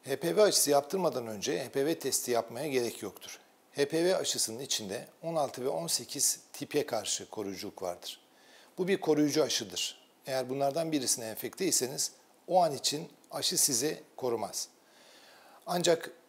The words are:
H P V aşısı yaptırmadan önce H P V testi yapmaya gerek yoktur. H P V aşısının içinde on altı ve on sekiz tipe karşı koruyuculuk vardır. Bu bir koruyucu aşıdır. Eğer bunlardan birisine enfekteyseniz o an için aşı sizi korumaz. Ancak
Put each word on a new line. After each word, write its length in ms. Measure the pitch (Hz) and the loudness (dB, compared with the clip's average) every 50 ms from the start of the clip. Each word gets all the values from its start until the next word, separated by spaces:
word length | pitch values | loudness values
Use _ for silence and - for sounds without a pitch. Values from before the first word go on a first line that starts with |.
| - | -2
H 120 | 131 135 | -4 -4
P 200 | 131 - 170 170 | -2 0 2 6
V 60 | - | 6
aşısı 300 | 214 196 - - - 143 | 6 6 6 4 4 6
yaptırmadan 560 | 143 143 139 - - 190 180 156 123 127 117 | 4 4 4 2 -2 0 2 2 0 0 -4
önce 360 | 113 107 101 90 - - 170 131 | -4 -6 -4 -2 -2 -2 -2 -2
H 60 | 120 | -2
P 160 | - 139 139 | -2 0 0
V 140 | 156 165 160 | 0 0 0
testi 320 | - 135 127 - - - | -2 -2 -2 0 0 2
yapmaya 360 | 120 117 117 - 120 120 151 | 0 0 0 -2 -6 -6 -4
gerek 340 | 156 135 127 120 113 - - | 0 2 2 2 0 -2 -4
yoktur. 380 | 110 98 90 - - - - - - _ _ _ _ _ | -8 -10 -10 -12 -16 -16 -16 -18 -20 _ _ _ _ _
H 160 | - 139 143 | 0 0 0
P 180 | 139 160 160 170 | 2 2 2 2
V 100 | 180 190 | 2 2
aşısının 440 | 165 - - - 120 - - 113 120 | 2 0 -2 0 0 -2 -2 -2 -8
içinde 480 | 139 - - - 110 95 98 123 - - - _ | -4 -4 -4 -4 -4 -6 -6 -8 -8 -12 -18 _
on 140 | - 165 165 | -8 -4 0
altı 300 | 160 143 123 - 135 123 | 0 0 0 -2 -4 -4
ve 40 | 135 | -2
on 180 | - 165 170 | -2 -2 -2
sekiz 520 | 160 - - 120 - - 143 - - - - - - - | -2 -2 -4 -4 -6 -2 0 0 0 0 -2 -8 -18 -10
tipe 320 | - - - - 147 131 | -10 -10 -2 0 0 0
karşı 440 | - 120 110 101 - - - 101 - | 0 -2 -4 -2 -2 -4 -4 -6 -8
koruyuculuk 520 | - 110 101 98 98 90 101 98 - - | -8 -6 -6 -6 -6 -8 -10 -12 -10 -6
vardır. 380 | 92 90 87 - - - - - _ _ _ - - - - - - - _ | -6 -6 -6 -6 -10 -12 -14 -14 _ _ _ -20 -20 -20 -20 -20 -20 -16 _
Bu 100 | - 185 | -4 0
bir 140 | 175 196 - | 0 0 2
koruyucu 420 | - 160 151 147 151 147 131 151 147 | 4 4 6 6 6 4 4 4 2
aşıdır. 600 | 120 - - 117 95 90 - - - - - - _ _ _ _ | 4 2 -2 -2 -4 -4 -4 -4 -4 -6 -12 -20 _ _ _ _
Eğer 220 | - 135 131 127 123 | -4 -2 -2 -2 -2
bunlardan 420 | 131 139 139 139 139 165 165 160 | -2 0 0 2 2 0 -2 0
birisine 340 | 156 143 123 110 - 127 117 | 0 0 2 2 0 0 -2
enfekteyseniz 840 | 110 107 - - 113 - - 190 175 - - 127 120 143 151 - - - - - _ _ _ _ | -8 -8 -6 -8 -8 -4 -2 0 2 2 2 0 0 -2 -4 -4 -6 -6 -14 -20 _ _ _ _
o 160 | - 165 185 175 | 2 4 4 4
an 100 | 160 143 | 4 2
için 360 | 120 - - 143 147 165 160 - _ - _ | 0 -2 -2 -2 -2 -8 -10 -16 _ -20 _
aşı 260 | - 147 - - 185 | -8 -2 -2 0 2
sizi 460 | - - - 135 110 131 156 170 - - - _ | 2 2 4 2 2 0 0 -2 -4 -10 -18 _
korumaz. 500 | - - 127 117 110 104 95 - - - - _ _ _ _ - - - - - - - - - - - - - - _ | -4 -2 -2 0 0 -2 -6 -6 -8 -8 -10 _ _ _ _ -20 -20 -20 -20 -20 -20 -20 -20 -20 -20 -20 -20 -20 -16 _
Ancak 440 | 165 175 180 170 175 165 165 - - - - _ | -4 -2 2 4 4 4 4 2 -10 -14 -18 _